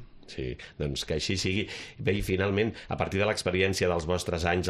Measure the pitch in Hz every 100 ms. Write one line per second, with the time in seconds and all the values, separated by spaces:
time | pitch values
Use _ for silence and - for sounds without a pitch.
0 | - - - - 64 60 - - 73 69
1 | - 78 - 95 98 98 95 - - -
2 | 107 101 98 92 98 98 113 - - -
3 | 85 95 104 107 - 92 95 95 90 85
4 | 78 90 - 85 85 90